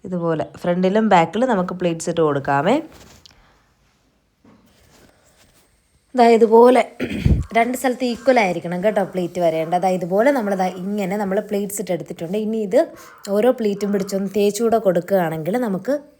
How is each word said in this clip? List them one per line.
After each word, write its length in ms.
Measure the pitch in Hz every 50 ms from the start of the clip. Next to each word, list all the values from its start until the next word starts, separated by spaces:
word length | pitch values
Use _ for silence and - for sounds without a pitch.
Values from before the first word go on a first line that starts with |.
| _
ഇതുപോലെ 360 | 196 180 175 170 165 165 156 147 - - -
ഫ്രണ്ടിലും 440 | - 175 175 180 185 185 196 220 220 214 202
ബാക്കിലും 340 | 175 165 165 - 208 247 262
നമുക്ക് 220 | 233 190 175 185 190 185
പ്ലീറ്റ്സ് 300 | 180 175 165 165 - 180
ഇട്ട് 80 | 165 170 160
കൊടുക്കാമേ. 500 | 151 143 139 135 - 139 139 143 180 247 311 320 - - - - - - - _ - _ _ _ _ _ _ _ _ _ _ _ _ _ _ _ _ _ _ _ _ _ _ _ - _ _ _ _ _ _ _ _ _ _ _ _ _ _ _ _ _ _ _ _ _ _ _ _ _ _ _ _ _ _ _ _ _ 254
ദാ 60 | 240 233 233
ഇതുപോലെ 440 | 220 233 208 220 226 240 247 254 240 220 - - - - - - - - - - - - - -
രണ്ട് 180 | 226 233 247 254 254
സ്ഥലത്ത് 260 | - 277 247 - 262 247 233
ഈക്വൽ 240 | 214 - 269 254 240 214
ആയിരിക്കണം 360 | 185 175 170 - 170 180 180 180
കേട്ടോ 180 | 220 208 208 190 165 -
പ്ലീറ്റ് 280 | 185 180 165 175 185 175
വരേണ്ടത്. 360 | 165 160 160 160 160 175 180 180
ദാ 40 | 190 185
ഇതുപോലെ 340 | 180 180 170 185 202 226 285 285
നമ്മൾ 160 | 269 214 202 202 185
ദാ 60 | 185 185 180 185 180
ഇങ്ങനെ 340 | 196 202 214 196 180 196 208 208
നമ്മൾ 160 | 190 190 196 190 202
പ്ലീറ്റ്സ് 320 | 208 196 202 196 196 - 208
ഇട്ട് 80 | - 180
എടുത്തിട്ടുണ്ട്. 400 | 160 151 - 180 - 170 165 190 214 214
ഇനി 160 | 208 220 220 214
ഇത് 120 | 196 190 269 330 311 - - - - - - - - 196
ഓരോ 160 | 208 220 247 254 247
പ്ലീറ്റും 320 | 233 208 202 202 208 196 202
പിടിച്ചൊന്ന് 360 | 202 190 190 202 196 196 190 -
തേച്ചുകൂടെ 420 | 208 202 208 202 202 233 226 226 220 220
കൊടുക്കുകയാണെങ്കിൽ 680 | 196 175 175 170 - 196 190 175 160 160 160 156 170 202 254 254
നമുക്ക് 280 | 220 190 180 190 - 277 294 277 - _